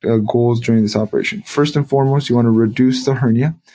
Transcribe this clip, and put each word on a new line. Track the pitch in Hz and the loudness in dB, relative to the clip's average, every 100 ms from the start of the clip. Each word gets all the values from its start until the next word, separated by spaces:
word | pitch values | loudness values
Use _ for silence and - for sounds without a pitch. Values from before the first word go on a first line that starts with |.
uh, | - 113 | -2 0
goals | 107 120 120 117 | 0 0 0 0
during | 117 113 | 0 2
this | 107 | 2
operation. | 110 107 - - - | 0 -2 -4 -4 -8
First | - - 147 | -8 -2 -2
and | 147 139 | -2 -2
foremost, | 139 135 139 135 | 0 2 0 0
you | 120 | 0
wanna | 117 | 2
reduce | 113 113 117 127 127 | 2 2 2 0 0
the | - | -2
hernia. | 127 123 113 147 165 _ | -2 0 0 0 -4 _